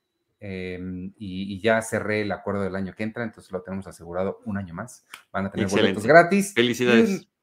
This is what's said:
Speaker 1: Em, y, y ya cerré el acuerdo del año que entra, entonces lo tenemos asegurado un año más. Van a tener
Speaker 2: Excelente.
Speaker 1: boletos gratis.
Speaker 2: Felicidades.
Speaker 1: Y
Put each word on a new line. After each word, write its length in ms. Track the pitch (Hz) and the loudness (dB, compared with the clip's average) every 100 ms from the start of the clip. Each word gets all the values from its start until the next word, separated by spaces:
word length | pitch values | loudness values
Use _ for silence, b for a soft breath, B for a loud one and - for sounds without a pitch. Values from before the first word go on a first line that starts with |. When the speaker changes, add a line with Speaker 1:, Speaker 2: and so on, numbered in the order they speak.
| _ _ _ _ | _ _ _ _
Speaker 1:
Em, 760 | 104 95 92 90 92 90 92 - | -12 -8 -8 -8 -8 -8 -10 -12
y, 380 | 101 92 98 | -10 -8 -8
y 60 | 98 | -2
ya 200 | 110 110 | 2 2
cerré 400 | 110 110 104 107 | 2 -4 -2 -2
el 100 | 104 | -2
acuerdo 320 | 87 101 101 | -4 -4 -2
del 140 | 95 95 | -2 -4
año 180 | 92 | -8
que 80 | - | -6
entra, 220 | 110 120 | -8 -6
entonces 260 | 113 - - | -8 -10 -10
lo 120 | 92 | -10
tenemos 240 | 92 95 92 | -8 -10 -10
asegurado 560 | - 85 87 95 - | -14 -10 -4 -4 -4
un 140 | 113 101 | -6 -6
año 160 | 92 | -6
más. 320 | 85 113 - _ B B | -10 -12 -14 _ B B
Van 140 | 98 98 | -4 -4
a 40 | |
tener 140 | - | -2
Speaker 2:
Excelente. 280 | 98 104 104 | 0 4 2
Speaker 1:
boletos 120 | 95 110 | 2 6
gratis. 460 | 165 170 196 196 | 6 8 4 0
Speaker 2:
Felicidades. 540 | - 120 117 123 117 107 | 2 2 2 4 6 6
Speaker 1:
Y 200 | 160 - _ | 2 -8 _